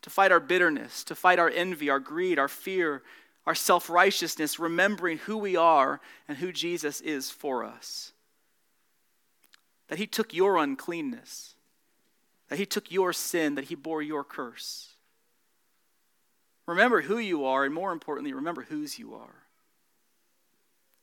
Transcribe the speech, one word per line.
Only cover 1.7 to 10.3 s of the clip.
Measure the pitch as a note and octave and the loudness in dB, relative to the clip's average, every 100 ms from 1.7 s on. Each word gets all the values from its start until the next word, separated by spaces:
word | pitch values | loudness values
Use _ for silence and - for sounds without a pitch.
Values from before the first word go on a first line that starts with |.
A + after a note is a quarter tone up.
| E3+ C#3+ | -2 0
our | C#3 | 0
greed, | C3 D#3 F#3 E3 | 0 -4 0 2
our | C#3 | 0
fear, | - - F#3+ E3 C#3 - - _ _ - | -2 -6 -2 0 -2 -10 -20 _ _ -4
our | |
self-righteousness, | D#3+ - F3+ - E3+ G3 G3 E3 - D3+ - | -2 4 2 4 4 4 4 -4 -4 -4 -2
remembering | E3 E3+ G3 G3+ F3 D#3 | -4 2 2 2 -4 -4
who | - G#3+ | -6 -4
we | G3+ F3+ | -2 4
are | E3 D#3 C3+ C#3+ - - _ | 6 6 4 0 -10 -20 _
and | C#3+ | -8
who | F3+ | -8
Jesus | F3 E3+ F3 D3+ C#3+ | -6 -4 -4 -6 -6
is | - D3 C3+ | -6 -6 -6
for | - D3+ B2+ | -8 -4 -4
us. | A2 A#2 - - - _ _ _ _ _ _ _ _ _ _ _ _ _ _ _ _ _ _ | -4 -12 -14 -14 -14 _ _ _ _ _ _ _ _ _ _ _ _ _ _ _ _ _ _
That | D#3 | -8
he | A3 | -6
took | - A3 | -4 -4